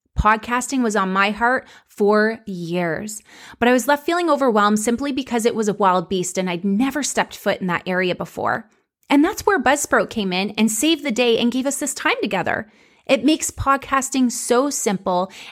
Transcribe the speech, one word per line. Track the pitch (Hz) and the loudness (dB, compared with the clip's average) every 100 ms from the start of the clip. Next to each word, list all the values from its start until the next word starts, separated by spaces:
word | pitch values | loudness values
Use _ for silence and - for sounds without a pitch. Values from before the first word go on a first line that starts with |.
| _ - | _ 0
Podcasting | 208 220 233 247 - 269 | 2 2 0 -4 -2 -2
was | 233 | 0
on | 208 190 | 0 0
my | 190 196 | 2 0
heart | 214 240 254 - - _ | 2 0 0 -4 -20 _
for | - 202 214 214 226 - | 0 2 4 2 -2 -10
years, | 180 165 175 170 156 214 - _ - - - | -10 -4 -2 -2 -4 -8 -14 _ -20 -16 0
but | 240 | 2
I | |
was | 254 254 | 4 2
left | 285 311 | 0 0
feeling | 339 339 | 0 2
overwhelmed | 277 262 214 208 214 | 2 2 4 4 2
simply | 226 233 285 | 0 -2 -2
because | 269 254 240 | -4 -4 0
it | 226 220 | 0 0
was | 214 | -2
a | |
wild | 185 190 180 180 | 2 4 2 0
beast | 190 180 190 | -4 -2 -2
and | 185 | -4
I'd | 175 | -2
never | 196 196 269 285 | 0 0 0 -2
stepped | 254 - 180 - | -4 -2 -4 -4
foot | 208 - | -4 -2
in | 180 | -2
that | 170 - | -4 -2
area | 185 185 | 0 0
before. | 170 165 - 110 226 - _ _ _ - | -2 -6 -4 -2 -2 -6 _ _ _ 0
And | 285 | 4
that's | 339 427 | 4 2
where | - 381 | 0 2
Buzzsprout | 254 285 - 247 - | 2 0 0 0 0
came | 226 196 | -4 -4
in | 180 196 | -2 -4
and | 208 214 | 0 0
saved | 220 302 320 | 2 0 0
the | 285 | -2
day | 220 240 226 | 0 2 2
and | 240 | 2
gave | 254 269 | 0 -4
us | 269 | -4
this | 285 | -6
time | - 302 494 | -4 -2 -2
together. | 277 190 - - - _ _ _ - | -2 -2 -2 -4 -6 _ _ _ 0
It | 247 | 2
makes | 247 311 - | 4 2 -2
podcasting | - 269 269 - 277 - 269 247 | -4 0 0 0 -2 0 0 0
so | - - 240 285 | 0 0 2 2
simple | 277 220 190 190 180 190 - - | -2 -2 -2 0 -2 -2 -8 -14